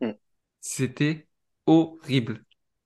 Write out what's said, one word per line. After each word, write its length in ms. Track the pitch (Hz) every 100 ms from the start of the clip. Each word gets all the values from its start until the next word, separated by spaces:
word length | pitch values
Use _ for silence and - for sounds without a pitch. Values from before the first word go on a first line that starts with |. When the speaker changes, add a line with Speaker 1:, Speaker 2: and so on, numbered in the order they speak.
Speaker 1:
Hmm. 100 | 113 107 _ _ _ _
Speaker 2:
C'était 640 | - - 131 - 147 156 - _ _ _ -
horrible. 800 | 160 160 - - 131 113 107 - _ _ _